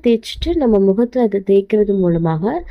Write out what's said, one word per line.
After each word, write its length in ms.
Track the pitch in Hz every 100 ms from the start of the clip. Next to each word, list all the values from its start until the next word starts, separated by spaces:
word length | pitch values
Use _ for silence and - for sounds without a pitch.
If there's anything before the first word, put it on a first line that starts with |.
தேய்ச்சிட்டு 520 | 247 226 - - 311
நம்ம 240 | 349 254 208
முகத்துல 460 | 196 196 240 254
அதை 180 | 233 196 190
தேய்க்கிறது 520 | 196 196 214 208 196
மூலமாக 460 | 180 170 165 160 190 320 349